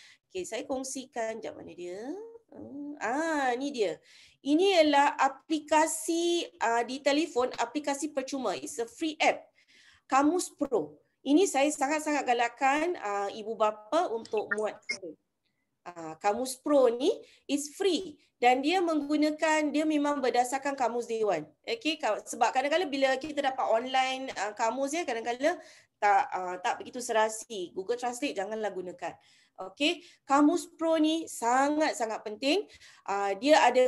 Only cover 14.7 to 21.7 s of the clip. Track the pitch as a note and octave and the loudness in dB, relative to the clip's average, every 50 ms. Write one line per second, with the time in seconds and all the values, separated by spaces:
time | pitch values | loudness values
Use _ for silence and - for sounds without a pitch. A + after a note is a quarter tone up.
14.7 | - - _ - - - - - - - _ _ _ _ _ _ _ _ _ _ | -6 -10 _ -12 -12 -10 -10 -14 -16 -16 _ _ _ _ _ _ _ _ _ _
15.7 | _ _ _ F3 F3 E3+ E3 D#3 D#3+ - - G3+ G#3+ A#3 C4 C4 - - _ D4 | _ _ _ -16 -14 -12 -12 -12 -12 -2 -2 0 0 0 -4 -6 -6 -8 _ 4
16.7 | D4 C#4 C4 A#3+ A#3 A#3+ C#4 F#4+ - - - - - _ _ - C#4 D4 - - | 4 6 6 6 4 2 0 0 0 -2 -8 -18 -20 _ _ -4 -2 -2 -2 -8
17.7 | - - G4 G4 E4+ B3+ - D#4 - _ _ _ _ _ A#3+ B3 B3+ C4+ C4 D4+ | -6 -2 0 0 0 0 -4 -8 -14 _ _ _ _ _ 4 4 4 4 2 0
18.7 | F4 G4 F4 E4 D#4+ D4+ C#4+ C#4 D4+ D4 D4+ D4+ D4+ - E4 D#4 D#4 D#4 D4+ D4 | 2 2 0 0 0 -2 -2 0 0 2 2 0 0 0 0 0 2 2 0 0
19.7 | B3+ D4 D#4 D#4 D#4 D4 C#4+ D4 C#4+ C#4+ B3+ B3 B3 A#3+ B3 B3 C#4 C4+ C#4 C#4+ | 0 0 0 2 0 0 0 0 0 0 0 2 2 2 0 0 -2 -4 -4 -4
20.7 | C#4 C4+ B3 A3+ A#3+ A#3+ A3+ A3 A3+ A3 G#3+ G3+ F3 D#3 D3+ D3+ _ _ _ G3+ | -2 -2 -2 -2 -2 -4 -4 -4 -4 -2 0 0 0 -2 -4 -10 _ _ _ -6